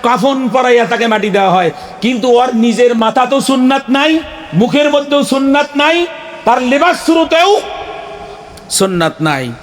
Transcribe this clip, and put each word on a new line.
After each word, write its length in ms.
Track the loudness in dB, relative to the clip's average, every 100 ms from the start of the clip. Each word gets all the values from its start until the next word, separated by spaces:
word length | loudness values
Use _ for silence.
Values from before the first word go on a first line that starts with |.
কাফন 460 | 0 0 0 0 0
পরাইয়া 360 | 0 2 2 2
তাকে 220 | 0 0
মাটি 220 | 0 0
দেওয়া 220 | 0 2
হয়, 200 | 2 0 -4 -14 -4
কিন্তু 260 | -2 0 2
ওর 240 | 2 2 2
নিজের 400 | 0 4 2 2
মাথা 300 | 0 0 2
তো 160 | 0
সুন্নাত 420 | 2 2 2 0 0
নাই, 300 | 0 2 0 -4 -16 -4
মুখের 360 | 0 2 2 2
মধ্যেও 340 | 0 0 0
সুন্নাত 460 | 0 0 2 2 0 0
নাই, 320 | 0 0 -2 -6 -16 -6 0
তার 180 | 0
লেবাস 420 | 2 2 2 0 0
শুরুতেও 560 | 0 2 2 2 2 -2 -12 -12 -14 -16 -16 -16 -18 -20 -20 -8
সুন্নাত 520 | -2 -2 0 -2 -2
নাই। 300 | -4 -4 -6 -12